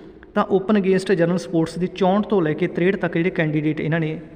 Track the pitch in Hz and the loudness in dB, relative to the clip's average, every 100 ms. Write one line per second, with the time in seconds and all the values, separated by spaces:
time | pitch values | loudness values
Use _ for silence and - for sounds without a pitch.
0 | - - - 208 - 190 190 214 185 185 | -20 -20 -6 -2 0 0 2 2 4 2
1 | 190 180 170 180 - 165 160 175 180 - | 2 2 2 0 -2 0 0 -2 -6 0
2 | 185 202 208 202 156 156 175 175 175 196 | 2 2 2 2 2 0 -2 0 0 0
3 | 170 165 175 180 156 151 151 147 156 165 | -2 0 0 0 0 0 -2 -2 -2 -2
4 | 156 160 - | -2 -6 -12